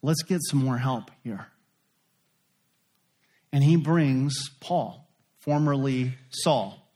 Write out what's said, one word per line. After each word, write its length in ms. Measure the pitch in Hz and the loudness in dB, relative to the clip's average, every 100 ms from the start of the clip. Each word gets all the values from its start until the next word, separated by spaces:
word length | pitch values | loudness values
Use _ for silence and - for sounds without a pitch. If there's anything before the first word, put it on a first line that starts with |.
"Let's 200 | 139 160 | 0 -2
get 180 | - 180 143 | 0 -4 0
some 160 | 143 | 0
more 140 | 131 123 | 0 0
help 320 | 131 123 101 _ | -2 -4 -8 _
here." 240 | 117 101 104 _ _ _ _ _ _ _ _ _ _ _ _ _ _ _ _ _ _ _ _ | -10 -10 -12 _ _ _ _ _ _ _ _ _ _ _ _ _ _ _ _ _ _ _ _
And 100 | 143 | 4
he 140 | 143 170 | 6 4
brings 720 | 147 170 143 131 139 135 - _ | 4 2 2 2 0 -4 -10 _
Paul, 480 | - 175 110 - _ _ _ _ | -4 -4 -4 -10 _ _ _ _
formerly 760 | - 147 151 139 135 127 127 127 - | -2 0 2 0 0 -2 -4 -6 -14
Saul 520 | - - 135 98 - _ | -4 0 0 -2 -12 _